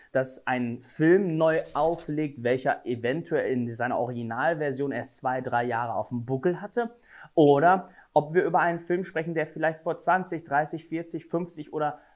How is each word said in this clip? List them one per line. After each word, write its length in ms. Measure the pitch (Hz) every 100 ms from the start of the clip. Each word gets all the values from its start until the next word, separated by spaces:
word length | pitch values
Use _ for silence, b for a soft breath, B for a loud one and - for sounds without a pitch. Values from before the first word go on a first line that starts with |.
| B
das 340 | 131 131 - -
einen 380 | 127 120 120
Film 540 | - - 160 185 190 156
neu 220 | 160 160 -
auflegt, 680 | 139 156 170 - 151 151 139
welcher 420 | 120 127 143 - -
eventuell 680 | 120 120 147 160 151 101
in 220 | 127 120
seiner 240 | 117 120 92
Originalversion 960 | 120 120 117 113 151 165 147 127 143
erst 240 | 117 - -
zwei, 260 | 127 131
drei 220 | 127 120
Jahre 320 | 123 113 120 101
auf 140 | -
dem 140 | 120
Buckel 380 | 120 131 180 175
hatte, 300 | 202 - 233 - B B B
oder 560 | - 147 143 165 185 185 B B
ob 200 | 151 147
wir 100 | 170
über 160 | 156 170
einen 200 | 170 170
Film 240 | 170 180
sprechen, 320 | 185 - 165 160
der 100 | 156
vielleicht 360 | 160 160 160
vor 180 | 175 165
zwanzig, 440 | - 185 185 165
dreißig, 420 | - 139 151 160 -
vierzig, 420 | 160 165 165 -
fünfzig 440 | 170 175 - 147
oder 280 | 151 147 147 B